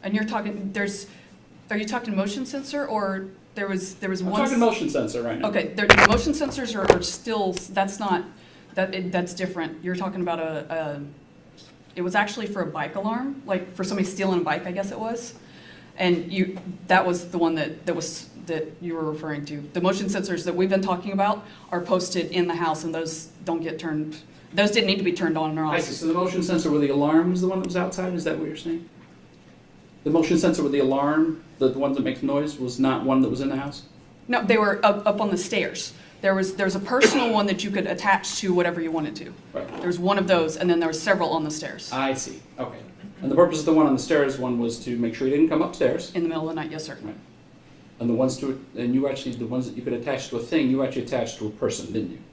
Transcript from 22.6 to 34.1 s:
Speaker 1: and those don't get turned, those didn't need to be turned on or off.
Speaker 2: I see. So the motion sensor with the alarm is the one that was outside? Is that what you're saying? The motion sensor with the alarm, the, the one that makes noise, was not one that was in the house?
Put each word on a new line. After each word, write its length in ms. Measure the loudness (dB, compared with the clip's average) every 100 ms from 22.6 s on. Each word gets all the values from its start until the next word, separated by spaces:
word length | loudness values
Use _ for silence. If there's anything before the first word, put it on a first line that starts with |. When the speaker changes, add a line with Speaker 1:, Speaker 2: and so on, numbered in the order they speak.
| 0 -2
Speaker 1:
and 100 | -2
those 320 | -4 -4 -8 -12 -12
don't 180 | -4 -4
get 160 | -4 -6
turned, 400 | -4 -4 -4 -10 -18 -20 -6
those 180 | 2 4
didn't 160 | 4 2
need 120 | 2
to 40 |
be 100 | 0
turned 240 | 0 0 0
on 220 | 0 0
or 60 |
off. 80 | 0
Speaker 2:
I 60 | 0
see. 140 | -2
So 120 | -4 0
the 80 |
motion 280 | 0 0 0
sensor 260 | 0 0 2
with 120 | 2
the 80 | 4
alarm 420 | 4 6 6 4
is 80 | 2
the 80 | 2
one 100 | 0
that 80 | -2
was 100 | -2
outside? 360 | -2 -2 -4
Is 100 | -2
that 140 | -2 -2
what 80 | -4
you're 100 | -6
saying? 320 | -6 -6 -8 -20 -20 -20 -20 -20 -20 -20 -20 -20 -20 -8
The 60 | 0
motion 280 | 2 4 4
sensor 240 | 4 2
with 80 | 2
the 80 | 2
alarm, 640 | 4 4 2 4 2 0 -10 0
the, 100 | 0
the 80 | 2
one 120 | 0
that 100 | 0
makes 180 | -2 -2
noise, 360 | 0 0 -2 -4
was 200 | -6 0
not 260 | 2 2
one 180 | 2 4
that 60 | 4
was 100 | 2
in 80 | -2
the 80 | -2
house? 260 | -6 -10 -18 -20 -20